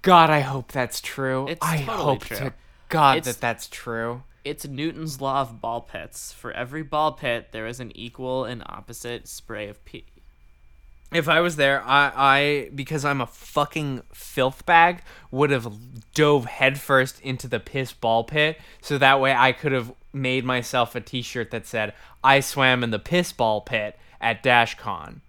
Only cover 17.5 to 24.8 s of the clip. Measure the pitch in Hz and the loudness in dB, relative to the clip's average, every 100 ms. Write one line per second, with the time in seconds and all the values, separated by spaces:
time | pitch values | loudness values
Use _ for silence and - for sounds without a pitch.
17.5 | 120 - 139 127 - 117 113 113 151 151 | -6 -6 -6 -6 -4 0 0 0 0 0
18.5 | 156 - - - 143 135 135 135 127 131 | -2 -16 -20 -4 4 6 6 4 4 2
19.5 | 123 151 131 117 - - 139 131 131 127 | 2 -2 -2 -4 -14 -12 -6 -2 -2 -2
20.5 | 123 120 131 120 123 104 131 117 123 110 | -4 -2 -2 -2 -4 -8 -10 -8 -8 -6
21.5 | 117 - 117 104 - - - 135 139 135 | -8 -6 -6 -6 -8 -20 0 6 6 4
22.5 | 143 131 127 117 107 - 175 175 - 117 | 2 4 4 0 -4 0 -2 -2 -2 0
23.5 | 107 - 113 104 - - - 117 110 131 | 0 -2 -4 -4 -10 -20 -6 -4 0 4
24.5 | 123 113 - | 4 4 -2